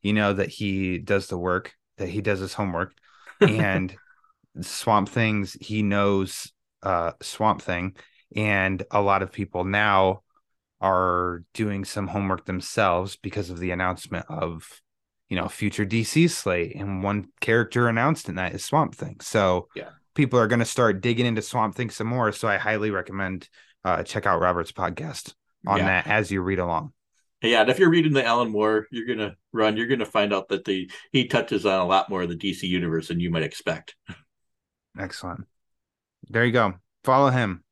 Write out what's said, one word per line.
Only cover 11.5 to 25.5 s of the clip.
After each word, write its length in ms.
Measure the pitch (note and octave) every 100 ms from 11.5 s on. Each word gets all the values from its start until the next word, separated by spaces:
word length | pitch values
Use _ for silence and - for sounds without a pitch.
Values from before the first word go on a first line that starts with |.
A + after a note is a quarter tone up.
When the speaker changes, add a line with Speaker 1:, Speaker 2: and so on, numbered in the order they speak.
Speaker 1:
doing 320 | - G#2+ G2 G2
some 200 | G#2 F#2+
homework 380 | G2+ G2 F#2
themselves 720 | - F#2 - - G2+ F2 G2 -
because 320 | G2 G#2 F2
of 100 | F2
the 120 | F2+
announcement 560 | F2 F#2 F2+ - F2 -
of, 400 | D#3 F2+ E2 - - _ _ _ _ _
you 60 | F#2
know, 100 | F2
future 380 | - G#2 - G2+
D 180 | A2+
C 240 | A2+ D#3 E3+
slate. 480 | - G2+ F2+ E2 -
And 260 | G2 F#2
one 260 | G2 G#2 F#2+ _
character 480 | - A#2 A#2 B2 A#2+
announced 400 | A2+ C3+ D#3+ -
in 60 |
that 180 | F2+ F#2
is 100 | -
Swamp 320 | - D3 D3+
Thing. 260 | - - -
So 460 | - A2 F#2+ F2+ -
Speaker 2:
Yeah. 140 | - - - _
Speaker 1:
people 240 | - C3+ B2
are 80 | A2
gonna 200 | A#2+ A2+
start 340 | - A#2 F#2+
digging 240 | A#2+ A#2
into 160 | B2 A2
Swamp 340 | - A#2+ A2 F#2+
Thing 120 | A#2
some 200 | - A2+
more. 240 | B2 A2
So 140 | G2+ A2+
I 120 | G2
highly 320 | G#2+ G#2+ G#2+
recommend, 580 | G2 - F#2+ F#2+ F#2 - _ _ _ F#2+
uh, 160 | E2+
check 240 | - A2 G2
out 160 | E2+
Robert's 300 | F2+ F2 E2
podcast 600 | - F2+ - D#2+ - - - _